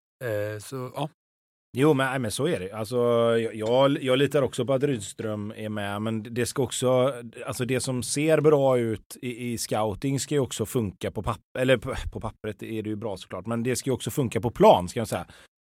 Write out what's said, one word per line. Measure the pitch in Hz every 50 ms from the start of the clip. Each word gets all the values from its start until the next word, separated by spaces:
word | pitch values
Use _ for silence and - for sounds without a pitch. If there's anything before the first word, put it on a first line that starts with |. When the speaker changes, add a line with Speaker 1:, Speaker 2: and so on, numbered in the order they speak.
| _ _ _ - 131
Speaker 1:
Eh, | 120 107 104 104 107 107 107
så, | 104 - 135 131 127 127 -
ja. | 135 147 156 _ _ _ _ _ _ _ _ _ _ _ _ -
Speaker 2:
Jo, | 117 139 156 151
men, | 131 131 131
nej, | 131 139
men | 123 110
så | - - 131
är | 170 165 95
det. | 90 95 107
Alltså, | 110 110 101 123 123 120 120 120 117 117 117 117 117
jag, | 113 110 107
jag, | 107 107 110 120 131 139 139 143 160 139
jag | 127 127 131
litar | 143 139 - 147 131
också | 117 - - 123
på | 110 135
att | 131 135
Rydström | 143 139 110 98 - - - 110 107 107 104 104 104 110
är | 107 110 107
med, | 107 104 101 101 101 104 107
men | 113 113 110 104 120 120
det | 123 120
ska | - - - 131
också, | 113 - - 131 127 127 127 123 139 131 120 120 113 - 127 117
alltså | 135 127 - 127
det | 113 131 127
som | - 135 127 123 113
ser | - - 143 151 160 156 147
bra | 143 156 156 139 135 135 131 123
ut | 120 113 110 101 - - - - -
i, | 123 123 120 123 120 117
i | 107
scouting | - - 127 110 110 110 95 - - 139 139 127
ska | - - 151
ju | 143
också | 131 - - - 113
funka | - - 131 110 95 - - - 98
på | - 110 92
papp-, | 123 113 - _ _ - -
eller | 131 131 135
på, | 120 - 131 117 - - - -
på | 104
pappret | 117 110 - _ - 107 104 - 113
är | 110 113 110 101
det | 107
ju | 107
bra | 104 110 110 95
såklart, | 90 - - - 92 90
men | 110 117 117 113
det | 127 123
ska | - - 135
ju | 127
också | 117 - 120
funka | - - 135 107 - 110
på | 98 123
plan, | - - 185 220 160 98 87 87
ska | - 123
jag | 110 -
säga. | - 92 85 - - - - - _ _ _